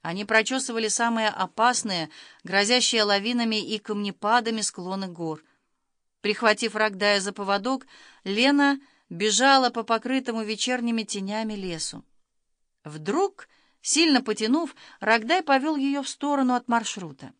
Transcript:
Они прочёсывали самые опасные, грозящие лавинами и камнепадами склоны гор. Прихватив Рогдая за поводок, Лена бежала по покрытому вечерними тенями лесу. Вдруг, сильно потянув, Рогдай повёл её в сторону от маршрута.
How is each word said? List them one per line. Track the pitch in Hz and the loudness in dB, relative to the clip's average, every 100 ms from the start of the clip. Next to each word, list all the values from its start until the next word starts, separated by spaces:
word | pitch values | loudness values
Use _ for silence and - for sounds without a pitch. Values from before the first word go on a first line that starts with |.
Они | 160 180 208 | -6 -8 2
прочёсывали | 220 214 262 262 226 220 | 2 4 -2 -2 -4 -2
самые | 208 233 226 214 | 0 0 2 0
опасные, | - 185 - 233 247 220 175 156 - - - | 0 -4 2 2 2 -2 -4 -6 -10 -20 -20
грозящие | 170 190 202 247 - 233 | -2 0 4 2 2 2
лавинами | 208 202 208 247 226 220 | 4 2 2 0 0 -2
и | 170 214 | -4 -6
камнепадами | - 208 202 - 208 240 233 226 | -4 -4 -4 -4 0 2 0 -4
склоны | 208 - 180 196 190 | -6 -8 -8 -8 -8
гор. | 165 165 156 _ _ _ _ _ _ _ _ | -8 -8 -8 _ _ _ _ _ _ _ _
Прихватив | 202 208 233 214 226 208 | -2 2 2 2 -2 0
Рогдая | 214 190 208 202 | -2 0 2 2
за | 196 | 0
поводок, | 202 196 202 220 262 - - - _ | -6 -2 0 0 -4 -6 -20 -20 _
Лена | 190 202 262 285 285 277 _ _ _ | -4 2 4 4 4 2 _ _ _
бежала | 170 214 208 269 269 247 | -2 0 4 6 6 4
по | 240 | -2
покрытому | 220 226 247 262 254 226 | -2 -2 0 -2 -2 -4
вечерними | 214 214 247 254 233 226 | -4 -4 -2 -2 0 -2
тенями | 214 202 190 214 220 | -4 -6 -4 -4 -6
лесу. | 208 185 165 - 135 _ _ _ _ _ _ _ _ | -6 -8 -6 -8 -10 _ _ _ _ _ _ _ _
Вдруг, | 151 151 156 277 392 - - _ _ _ | -16 -10 -4 0 -2 -4 -20 _ _ _
сильно | - 294 330 262 | -2 2 4 4
потянув, | 262 214 220 294 330 - - - | 2 -4 0 0 0 -10 -20 -6
Рогдай | - 226 220 359 | 2 2 2 0
повёл | 311 269 294 294 | 4 2 2 -2
её | 269 277 | 0 -2
в | 269 | -6
сторону | - 285 285 254 | -6 -2 0 2
от | 247 247 | 0 0
маршрута. | 233 214 - 170 143 139 _ | -2 -2 -10 -12 -14 -20 _